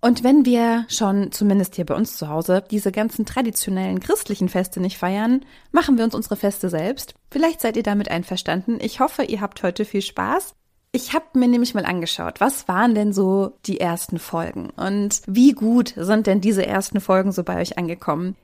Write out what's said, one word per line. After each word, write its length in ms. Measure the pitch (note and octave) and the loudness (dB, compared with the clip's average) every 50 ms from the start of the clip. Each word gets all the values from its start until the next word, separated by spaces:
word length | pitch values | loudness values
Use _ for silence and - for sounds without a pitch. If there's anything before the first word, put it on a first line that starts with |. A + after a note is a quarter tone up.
Und 240 | - A#3+ B3 A#3+ - | 4 4 2 4 4
wenn 220 | B3 C4+ D4+ C4+ | 6 6 8 8
wir 400 | B3 A#3+ A#3 A#3 A#3 A#3 A#3 A3+ A3+ | 6 4 4 4 2 2 0 -2 -4
schon, 420 | - - A3+ G3 F#3+ G3+ G3+ - | -4 -2 0 2 2 0 0 -2
zumindest 440 | - - G#3 G#3 G3 G3+ F#3 F#3 - | -2 0 2 4 4 4 2 0 -2
hier 100 | - F3 | -6 -4
bei 100 | - - | -2 0
uns 220 | - A3 - - | -2 -2 -4 -4
zu 140 | - E3+ D3+ | -8 -8 -4
Hause, 340 | D3+ D#3+ E3+ - F3+ F#3+ F#3+ - | -4 -4 0 2 2 2 2 -2
diese 200 | G#3+ G#3 G3+ G3+ | -4 -2 -2 0
ganzen 360 | F#3 G#3+ G#3+ A3+ - - A3 | 0 0 -2 -2 -2 -4 -6
traditionellen 760 | - - - C4 A#3 G3+ - - - F#3+ F#3 F#3+ F#3+ F#3 F#3 | -4 -2 -2 -2 -2 -2 -4 -4 -2 -2 -2 -2 -2 -4 -4
christlichen 480 | F#3 - F4 G#4+ - - G#3 - F#3 F#3 | -2 -2 -2 -2 -2 -6 -4 -2 -2 -2
Feste 320 | - F3+ F#3 F#3 - - | 0 -2 -2 -2 -4 -4
nicht 160 | F3+ F#3+ - | -4 -4 -4
feiern, 460 | - - F3+ F#3+ G3+ G#3+ A#3 B3 C4+ C4+ - - - _ _ | -4 -4 -2 -2 0 2 2 2 0 0 -6 -20 -20 _ _
machen 280 | - E4 E4 - C#4 A#3 | 0 0 2 2 2 2
wir 80 | A3+ | 2
uns 80 | A#3 - | 0 -2
unsere 220 | - A3 - G#3 | -4 -6 -6 -6
Feste 340 | - - G3+ G3+ - - F#3+ | -2 -2 -2 -2 -2 -6 -4
selbst. 420 | E3+ D#3+ D#3+ F#3+ C4 C4+ - - - _ _ _ | -2 -2 -2 -4 -6 -6 -10 -16 -18 _ _ _
Vielleicht 300 | - C#4 D#4 E4 D#4+ - | -2 0 0 0 0 0
seid 160 | - A3+ A3 | -4 -2 -2
ihr 60 | A3+ A#3 | 0 -2
damit 280 | G#3+ G3+ G3+ G#3 - | 0 0 0 -2 -2
einverstanden. 680 | - E3+ F3+ - F#3 F3+ - - E3 F#3 F#3 - A#3 - | -4 -6 -4 -4 -8 -6 -4 -2 -2 -2 -2 -4 -4 -2
Ich 200 | - A3 - - | -4 -6 -2 0
hoffe, 240 | B3+ D#4 - - C4+ | -2 -2 0 -2 -4
ihr 180 | - - G3+ G3+ | -2 -2 -6 -6
habt 200 | G3 - - - | -8 -8 -4 -4
heute 220 | F#3 F3+ - G#3 | -4 -2 -2 -6
viel 160 | - - G3 | -4 -4 -4
Spaß. 540 | G3 - - - F3+ G3+ C4+ F4+ G4 - - _ _ _ _ _ _ _ | -4 -4 -6 -6 -4 -2 -2 -2 -2 -6 -16 _ _ _ _ _ _ _
Ich 220 | _ B3 - - - | _ -6 -4 -2 -4
hab 240 | D#4+ D#4+ _ _ | -4 -4 _ _
mir 120 | C4 B3 B3 | 2 4 4
nämlich 260 | A#3+ A#3+ A#3+ A#3+ - | 4 4 2 0 0
mal 100 | G#3 F#3 | -2 -2
angeschaut, 560 | - F3+ F3+ E3 E3+ - - E2+ - - - | -2 -2 -2 -4 -4 -6 -6 -6 -8 -2 0
was 260 | G3 C4+ C4+ - - | 0 0 0 -2 -6
waren 280 | - F#3 F#3 A3 A#3+ A3+ | -2 0 2 4 4 4
denn 180 | G#3 G#3 G#3 G3+ | 2 2 0 2
so 460 | G3 G3 F#3+ F#3+ G3 G3 F#3+ - _ _ | 2 2 2 2 2 0 -2 -4 _ _
die 120 | - G3 - | -6 -4 -2
ersten 400 | - F3 E3+ F3 - - - E3+ | 0 -2 -2 -4 -6 -6 -8 -8
Folgen 520 | - - - E3 E3 - - - F2 - | -8 -6 -6 -6 -6 -6 -8 -10 -12 -12
und 500 | - - - F#3+ G3 G#3 G3+ G#3 G#3 - - | -10 -6 -4 -2 -2 -2 -2 -2 -2 -4 -4
wie 260 | - F#3+ A3 B3 C#4 B3+ | -2 4 6 6 6 6
gut 400 | - G#3+ A3 A#3 B3 A3+ - - - | 6 2 2 4 4 2 2 -2 -6
sind 280 | E3 F3+ G#3+ G#3+ G#3+ | 0 2 2 2 4
denn 140 | G3+ F#3+ G3+ | 4 2 4
diese 260 | F3+ G#3 A3 F#3+ F#3 | 4 2 2 2 0
ersten 320 | - - F#3+ G3 - - G3+ | 0 0 -2 -2 0 -4 -4
Folgen 320 | - - F#3+ F#3 F#3+ G3 F#3 | 0 2 2 2 2 2 -2
so 120 | F#3 F3 | -2 -4
bei 160 | F#3 F3+ F3 | -4 -2 -2
euch 160 | E3+ F3+ - | -4 -4 -4
angekommen? 600 | - F3+ E3 E3+ F3 - - D3+ D#3 F3 F#3 F#3+ _ | -6 -6 -6 -6 -6 -4 -4 -4 -2 -4 -6 -8 _